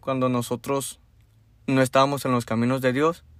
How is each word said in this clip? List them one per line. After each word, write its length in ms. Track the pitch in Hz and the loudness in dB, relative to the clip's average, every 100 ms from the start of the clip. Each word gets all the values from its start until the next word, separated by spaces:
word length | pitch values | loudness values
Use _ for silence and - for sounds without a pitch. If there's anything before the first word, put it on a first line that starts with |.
cuando 280 | - 131 127 | -6 -2 0
nosotros 720 | 123 117 120 139 139 135 - _ _ _ _ _ _ - | -2 -4 -6 -4 -4 -4 -12 _ _ _ _ _ _ -2
no 140 | 135 | 2
estábamos 460 | 131 135 139 139 135 | 4 4 2 2 -2
en 60 | |
los 120 | 123 | -2
caminos 380 | 117 113 120 131 | 0 0 0 0
de 100 | 127 | 0
Dios, 320 | 127 156 175 - - | 0 0 -2 -10 -20